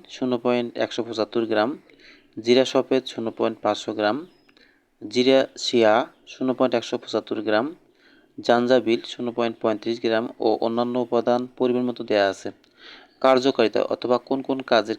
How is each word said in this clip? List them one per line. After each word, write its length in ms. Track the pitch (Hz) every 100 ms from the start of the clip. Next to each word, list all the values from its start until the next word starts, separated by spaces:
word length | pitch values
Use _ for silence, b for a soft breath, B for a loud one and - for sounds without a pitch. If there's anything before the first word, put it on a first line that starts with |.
| - -
শূন্য 180 | 127 123
পয়েন্ট 260 | 123 123 120 -
একশো 180 | 113 -
পঁচাত্তর 400 | 117 110 104 120 113
গ্রাম, 180 | 107 113 156 _ b b b b -
জিরা 280 | 110 127 127
সফেদ 320 | 135 123 131 -
শূন্য 160 | - 113 -
পয়েন্ট 200 | 113 113
পাঁচশো 280 | 104 104 - 110
গ্রাম, 200 | 104 131 180 _ _ b b b b -
জিরা 380 | 110 117 127 135 - -
শিয়া 300 | - 120 110 110 143 _ -
শূন্য 180 | - 131 123
পয়েন্ট 160 | 131 120
একশো 160 | - 123
পঁচাত্তর 360 | - 113 - 110 104
গ্রাম, 200 | 107 139 180 _ b b b b -
জাঞ্জাবিল 640 | 107 120 120 127 110 117 -
শূন্য 180 | - 120 120
পয়েন্ট 180 | 117 113
পঁয়ত্রিশ 360 | 113 107 113 117 117
গ্রাম 200 | 110 120 -
ও 100 | 113 107 117
অন্যান্য 300 | 117 120 123 120
উপাদান 360 | 120 117 120 127 -
পরিমাণ 240 | 127 123 123
মতো 120 | 120 117
দেয়া 160 | 104 98
আছে। 180 | 92 98 - _ B B B B -
কার্যকারিতা 600 | 131 131 131 - 107 107 104
অথবা 240 | - 117 123 -
কোন 120 | 135 131
কোন 100 | 131 131
কাজের 260 | 117 107